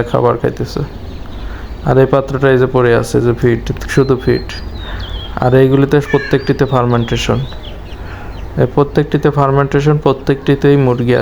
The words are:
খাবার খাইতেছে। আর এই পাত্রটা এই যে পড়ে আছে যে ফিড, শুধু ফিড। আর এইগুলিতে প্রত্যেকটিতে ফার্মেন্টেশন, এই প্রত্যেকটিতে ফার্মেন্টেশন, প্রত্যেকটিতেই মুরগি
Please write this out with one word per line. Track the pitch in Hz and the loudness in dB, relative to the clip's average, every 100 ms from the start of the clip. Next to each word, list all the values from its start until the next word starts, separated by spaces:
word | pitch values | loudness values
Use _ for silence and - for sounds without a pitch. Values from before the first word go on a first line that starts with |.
| 117 | 2
খাবার | 123 123 120 | 2 2 2
খাইতেছে। | 123 123 - - 143 - - - - - - - - - 147 | -2 -4 -6 -6 -8 -8 -12 -12 -10 -10 -10 -10 -12 -8 0
আর | 131 | 2
এই | 131 | 4
পাত্রটা | 139 135 135 139 | 2 0 0 4
এই | 131 | 4
যে | 127 127 | 4 2
পড়ে | 120 120 | 4 2
আছে | 120 123 120 | 2 0 2
যে | 117 | 2
ফিড, | 127 117 - - - - | 2 0 -2 -8 -2 0
শুধু | 135 123 - | 2 2 0
ফিড। | 120 - - - - - - - - - - | -2 -2 -10 -10 -10 -10 -10 -8 -10 -8 -2
আর | 123 131 | 2 4
এইগুলিতে | 131 135 139 147 139 | 4 4 4 2 2
প্রত্যেকটিতে | 143 - 139 131 139 131 | -2 0 -2 0 0 0
ফার্মেন্টেশন, | 131 120 120 113 117 - 120 135 - - - - - - - - - - - | 2 2 0 0 -2 -2 -2 -2 -8 -12 -12 -12 -12 -12 -12 -12 -10 -8 -2
এই | 123 - | 0 0
প্রত্যেকটিতে | 143 - 151 151 147 143 | 0 0 0 0 0 2
ফার্মেন্টেশন, | 139 139 139 143 143 147 147 | 2 2 2 2 2 2 2
প্রত্যেকটিতেই | 135 - 139 - 156 147 143 131 | 0 0 -2 0 2 4 4 4
মুরগি | 120 120 123 | 2 2 0